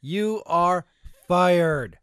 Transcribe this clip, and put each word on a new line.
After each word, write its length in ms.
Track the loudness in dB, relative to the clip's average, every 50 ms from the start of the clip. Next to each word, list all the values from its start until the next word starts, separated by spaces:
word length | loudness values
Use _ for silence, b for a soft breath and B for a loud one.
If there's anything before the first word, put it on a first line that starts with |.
You 420 | -12 -6 -4 -4 -2 -2 -4 -6 -6
are 400 | -2 0 0 2 2 0 -2 -4 b b b b b b _ _
fired. 720 | _ 0 2 4 4 4 4 2 0 0 -4 -6 -8 -12 _